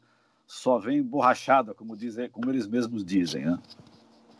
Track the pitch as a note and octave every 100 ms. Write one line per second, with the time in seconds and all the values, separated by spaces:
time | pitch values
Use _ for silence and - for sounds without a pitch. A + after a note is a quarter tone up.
0 | _ _ _ _ _ - C3 A#2+ - D3
1 | B2+ C#3+ B2 A#2 - C3+ A2 - A2+ G#2
2 | A#2+ A2 A#2+ G#2+ B2 C3 G#2 A#2+ A#2 A2+
3 | F2+ F#2+ E2 D2 D2+ F2 - - - -
4 | _ _ _